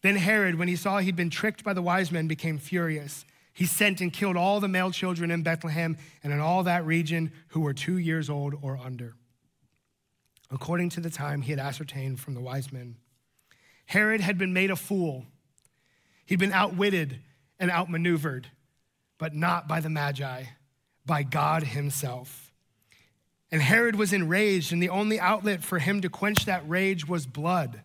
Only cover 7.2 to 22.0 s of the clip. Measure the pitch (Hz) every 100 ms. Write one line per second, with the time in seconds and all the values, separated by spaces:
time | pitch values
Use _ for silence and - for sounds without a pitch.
7.2 | 160 - - 160 147 135 - 180 165 160
8.2 | 147 143 143 143 139 131 127 127 120 113
9.2 | _ _ _ _ _ _ _ _ _ _
10.2 | _ _ _ 131 - 175 175 170 165 160
11.2 | 143 143 127 147 139 131 151 139 135 131
12.2 | 139 127 127 135 135 135 123 113 _ _
13.2 | _ _ _ _ _ _ _ 190 214 220
14.2 | 185 190 190 185 190 185 - 196 170 131
15.2 | 131 _ _ _ _ _ _ _ _ _
16.2 | _ 190 196 190 160 180 202 190 147 131
17.2 | - _ _ _ 180 175 175 165 170 165
18.2 | 151 127 123 _ _ _ _ _ _ _
19.2 | 160 151 170 175 151 165 156 156 143 135
20.2 | 139 127 127 - _ _ _ _ 127 151
21.2 | 139 151 151 160 147 113 143 135